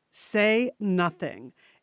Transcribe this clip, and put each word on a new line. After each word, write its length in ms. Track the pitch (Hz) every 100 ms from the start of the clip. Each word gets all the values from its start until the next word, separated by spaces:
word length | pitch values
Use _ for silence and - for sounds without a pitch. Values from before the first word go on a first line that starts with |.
| _
Say 580 | - - 214 208 220 247 -
Nothing, 720 | 208 180 175 - 156 101 127 - _ _